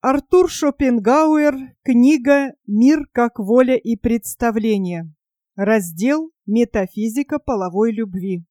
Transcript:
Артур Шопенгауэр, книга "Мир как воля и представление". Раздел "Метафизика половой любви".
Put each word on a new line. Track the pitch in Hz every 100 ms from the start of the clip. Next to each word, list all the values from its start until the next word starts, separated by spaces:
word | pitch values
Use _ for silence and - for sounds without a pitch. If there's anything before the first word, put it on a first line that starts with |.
| 254
Артур | 269 - 370 359
Шопенгауэр, | - 294 269 269 240 208 285 311 302 294 269 262 _
книга | - 240 247 302 240 285 269 - -
"Мир | 208 254 320 285
как | - 240 -
воля | 196 240 254
и | 254 - 233
представление". | 233 233 - - 233 220 220 208 185 170 165 151 _ _ _ -
Раздел | 196 220 175 165 233 302 320 _
"Метафизика | - 220 233 220 185 - 220 226 277 294
половой | - 233 180 180 226
любви". | 220 220 180 190 180 170